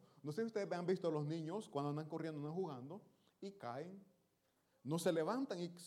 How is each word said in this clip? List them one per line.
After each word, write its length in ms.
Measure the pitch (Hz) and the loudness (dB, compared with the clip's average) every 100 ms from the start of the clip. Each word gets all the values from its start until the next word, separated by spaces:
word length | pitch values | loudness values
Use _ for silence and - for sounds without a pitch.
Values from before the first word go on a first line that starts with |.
| - - | -18 -8
No 80 | 147 | -4
sé 120 | 151 | 0
si 40 | 226 | 0
ustedes 240 | 208 196 | 0 0
han 140 | 175 175 | 2 2
visto 240 | 185 175 | 2 2
a 20 | |
los 140 | 151 147 | 2 2
niños 420 | 165 156 202 - | 0 -2 -4 -2
cuando 220 | 143 143 | 0 2
andan 180 | 147 156 | 0 -2
corriendo, 320 | 160 160 151 | -2 -2 -2
andan 140 | 147 | -2
jugando 480 | 170 180 123 135 196 - _ _ _ | -2 -2 -4 -8 -10 -14 _ _ _
y 100 | 196 | -10
caen. 500 | 196 117 127 175 196 - _ _ _ _ _ _ _ 127 | -6 -6 -4 -6 -10 -16 _ _ _ _ _ _ _ -2
No 120 | 160 | 2
se 140 | 185 | 4
levantan 480 | 165 160 247 269 175 | 6 4 2 0 -2
y 100 | 175 175 | -4 -6